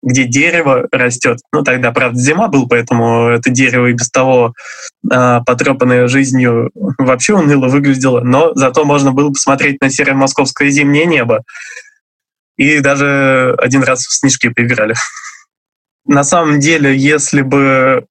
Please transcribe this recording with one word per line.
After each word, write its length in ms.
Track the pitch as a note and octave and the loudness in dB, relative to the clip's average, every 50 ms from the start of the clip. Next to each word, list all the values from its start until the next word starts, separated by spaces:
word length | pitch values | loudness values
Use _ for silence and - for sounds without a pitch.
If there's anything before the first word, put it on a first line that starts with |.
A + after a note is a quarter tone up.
| - | -2
где 220 | B2+ B2 C3 C3 | -2 0 0 0
дерево 600 | A#2+ A#2+ C#3 D#3 E3+ E3+ E3+ D#3+ C#3+ C3 B2 B2 - | 0 0 0 0 2 0 0 2 2 0 0 0 -2
растёт. 480 | - B2+ B2 B2 A#2+ B2 - C3 A#2 A#2+ _ _ | -2 -2 -2 -2 -2 -2 -2 -4 -4 -4 _ _
Ну, 120 | - D3+ D3 | -4 -2 -2
тогда, 280 | C3+ B2+ B2 B2+ A#2+ | 0 -2 0 -2 -2
правда, 280 | A#2+ C3+ C3+ B2 A#2+ B2 | -2 0 -2 -2 -2 -2
зима 280 | B2 C#3 D#3 F3 A3+ G#3+ | 0 0 0 0 0 0
была, 200 | C#3+ C#3 B2+ B2 | 0 0 0 2
поэтому 600 | A#2+ A#2+ A#2 - B2+ A#2 A#2 A#2 A#2 A#2 A#2 A#2 | 0 -2 0 0 -2 0 0 0 0 2 2 2
это 200 | A#2+ A#2 A#2 B2+ | 0 0 0 -2
дерево 380 | B2+ B2 C3 B2+ B2 B2 B2 B2 | 0 0 0 0 0 0 0 0
и 60 | A#2+ | 0
без 160 | A#2+ A#2 - | -2 -4 -2
того, 440 | - C3+ C3 C3 C3 B2 A#2+ A#2 A#2+ - - - - - - - _ _ - - | -2 0 0 2 2 2 2 0 -2 -10 -20 -20 -18 -18 -20 -20 _ _ -4 -2
э, 280 | - B2+ B2 B2 B2 A#2+ A#2+ | 0 2 2 2 2 0 0
потрёпанное 600 | B2+ B2 B2 - C#3 C#3 C3+ C3 B2+ B2 B2 B2 B2 | -2 -2 0 0 -2 0 0 2 2 2 2 2 2
жизнью 640 | B2 C#3 C#3 C3+ B2+ C3 B2+ A#2+ A#2 A#2 A#2 - _ - - - B2+ - | 2 0 0 2 0 0 2 2 0 0 -2 -4 _ -6 -6 -6 -4 -2
вообще 360 | C3+ B2+ B2+ B2 - - G#3+ | 0 0 0 0 0 0 2
уныло 340 | G3 E3 C#3+ C#3+ C#3 C3 B2+ | 2 4 2 2 2 2 2
выглядело, 540 | C3 C#3+ C#3+ C#3+ C3+ C3 B2+ C3+ B2 A#2+ | 0 2 2 2 0 0 0 0 0 0
но 320 | A#2+ B2 B2+ C3+ D#3+ D#3+ D3+ | 0 2 2 2 2 2 2
зато 300 | C3+ C3+ C3 B2+ D#3+ D3+ | 0 0 0 2 0 0
можно 260 | C#3+ D3 C#3+ C#3 C#3 | 2 2 2 2 2
было 180 | B2+ C3+ D3 D3 | 2 2 0 0
посмотреть 520 | C#3 - - - C#3 C3+ - D3 C#3 C#3 | 0 -2 0 0 0 0 0 -4 -2 -2
на 80 | - C3+ | -2 -2
серое 260 | C3+ - C#3+ C#3 C#3 | -2 -2 -2 0 0
московское 540 | C3+ C3+ C3+ - - C#3 B2 - - C#3+ C#3+ | 0 0 0 0 -2 -2 -4 -2 -2 -2 0
зимнее 360 | C#3 C#3+ C#3+ C#3 C#3+ D3 D#3+ | 0 2 2 2 2 2 2
небо. 380 | F3 E3 C#3 A#2+ A#2 A2+ G#2+ G#2+ - - - - - - - - - _ _ _ _ _ _ _ _ _ _ _ _ _ - | 2 0 0 0 0 -2 -2 -4 -10 -20 -20 -20 -20 -20 -20 -20 -20 _ _ _ _ _ _ _ _ _ _ _ _ _ -2
И 220 | C3+ C#3+ D#3 D3 | 0 0 2 2
даже 760 | C3+ C#3 C#3+ C#3 C#3+ C#3+ C#3 C#3 C3+ C3+ C3+ C3 B2+ B2+ B2 - | 2 0 0 2 0 0 0 0 2 2 2 2 2 0 0 0
один 240 | B2 B2 B2+ C#3 C3 | 0 2 2 0 2
раз 220 | C3 C3 B2+ - | 0 -2 -2 -4
в 80 | - - | -6 -6
снежки 360 | - - C3+ - - - A#2+ | -2 0 -2 -2 0 -2 -4
поиграли. 460 | A#2 - A#2+ A#2+ B2 A2 G#2+ A2 A2+ A#2 - - - - - - - - _ _ _ _ _ _ _ _ _ _ _ _ _ | -2 -2 -2 -2 -2 -2 -2 -2 -2 -6 -6 -10 -12 -16 -20 -20 -20 -20 _ _ _ _ _ _ _ _ _ _ _ _ _
На 180 | - C#3+ C#3+ C#3+ | 0 0 0 2
самом 360 | - - F3 E3 D#3 D3 D3 | 2 0 0 2 2 0 2
деле, 360 | C#3 D#3 E3 D#3+ C#3+ C#3 C3+ | 2 2 0 2 2 0 0
если 460 | C3+ C3+ C#3+ D3+ D3+ C#3+ - - C#3+ | 2 2 2 0 0 -2 -2 -2 -2
бы 640 | C#3 C3+ C#3 C#3+ C#3 C3+ C3+ C3 C3 C3 C3 B2+ - _ | 0 0 0 0 2 2 2 2 2 0 0 -2 -4 _